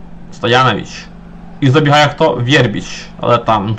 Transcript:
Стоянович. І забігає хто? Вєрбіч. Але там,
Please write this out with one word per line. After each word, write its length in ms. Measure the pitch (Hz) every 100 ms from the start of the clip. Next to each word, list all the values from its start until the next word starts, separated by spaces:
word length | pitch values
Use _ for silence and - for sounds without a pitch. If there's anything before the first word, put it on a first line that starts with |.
| - - -
Стоянович. 760 | - - 123 127 98 - - - - - - - -
І 100 | 135
забігає 380 | 143 147 147 147
хто? 260 | - 160
Вєрбіч. 720 | 123 120 143 120 92 87 - - -
Але 180 | 113 117
там, 380 | 117 110 98